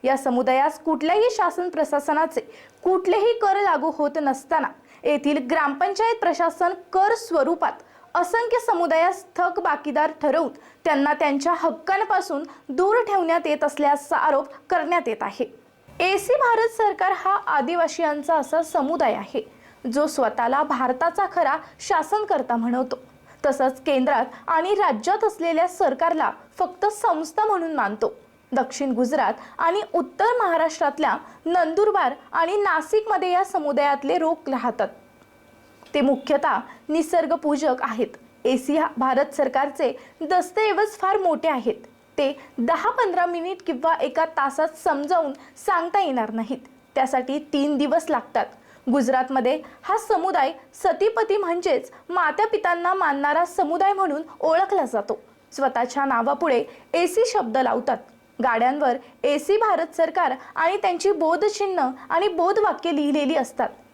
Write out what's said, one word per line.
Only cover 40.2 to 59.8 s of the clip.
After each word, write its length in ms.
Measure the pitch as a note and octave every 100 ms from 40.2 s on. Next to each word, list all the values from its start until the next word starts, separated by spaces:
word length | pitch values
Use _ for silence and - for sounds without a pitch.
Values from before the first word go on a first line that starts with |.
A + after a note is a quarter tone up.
दस्तऐवज 680 | D#4 F4+ F4+ G#4+ A4 F#4 G#4+
फार 300 | - F#4+ G#4
मोठे 320 | F#4 D#4 D#4+
आहेत. 260 | C4+ A3 - - - _ -
ते 220 | C#4 C#4+ - -
दहा 320 | A#3 E4 A4
पंधरा 360 | B4+ G#4+ F4+ F4
मिनिट 380 | F4 E4+ F#4
किंवा 300 | - B3+ D#4+
एका 320 | - C#4+ C#4+ D#4+
तासात 420 | D#4 C#4 C4+ D#4 D#4+
समजावून 500 | F#4 C#4+ D4 F4 D4
सांगता 640 | C#4 - - - F4 E4+ G4+
येणार 320 | F4 B3+ A3
नाहीत. 260 | A3+ A3 B3+ - - _ C4+
त्यासाठी 440 | C4 C4 B3+ D4 D4+
तीन 240 | C#4+ C#4+ C#4
दिवस 280 | C#4+ E4 E4
लागतात. 360 | C4 - A#3 - - - - -
गुजरातमध्ये 720 | C#4 A#3+ B3+ B3+ C4 B3 D#4 - -
हा 140 | - G#4+
समुदाय 560 | - F#4+ - E4 C4+ - -
सतीपती 640 | - F#4+ E4 G#4+ A4+ A4 G4+
म्हणजेच 540 | F4+ F4 F4+ C4 - - -
मातापितांना 840 | F4+ D#4+ D4+ G#4+ G#4+ F4+ E4+ F4
मानणारा 520 | F#4+ D#4+ C#4 C#4+ D#4 E4+
समुदाय 480 | - D4+ E4 F#4+
म्हणून 280 | G4 F#4 C#4+ D#4+ -
ओळखला 460 | D#4+ E4 F#4+ G4 B3+
जातो. 360 | A3+ - - - _ _
स्वतःच्या 540 | - C4+ B3 B3 C#4+ C#4
नावापुढे 580 | A#3+ A#3 C#4+ E4 A#3+ - - -
एसी 280 | E4+ F4 G4+ A#4+
शब्द 320 | G#4 A#3 C4
लावतात. 400 | B3+ A3+ - A#3+ - _ _ -
गाड्यांवर 540 | B3 A3+ B3 C#4+ C#4 B3+ - -
एसी 340 | - D4 D4+ G#4+
भारत 380 | A4 E4+